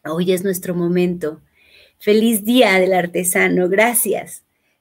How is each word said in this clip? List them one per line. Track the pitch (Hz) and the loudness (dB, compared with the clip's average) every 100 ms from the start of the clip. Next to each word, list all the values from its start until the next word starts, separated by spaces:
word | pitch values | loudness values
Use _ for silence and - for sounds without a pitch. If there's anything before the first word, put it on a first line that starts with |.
Hoy | 151 165 180 | -6 -4 0
es | 185 | 0
nuestro | 196 180 185 175 | -2 -6 -6 -4
momento. | 170 180 180 175 156 156 _ _ _ - _ _ | -2 0 -2 -2 -8 -10 _ _ _ -20 _ _
Feliz | - 214 226 214 208 | 0 2 2 0 0
Día | 247 220 190 | 4 4 4
del | 185 | 2
Artesano. | 185 175 175 180 185 185 180 180 | 0 0 -4 -2 0 0 0 0
Gracias. | 196 233 233 208 170 - - _ _ _ _ | 2 2 0 -2 -6 -8 -20 _ _ _ _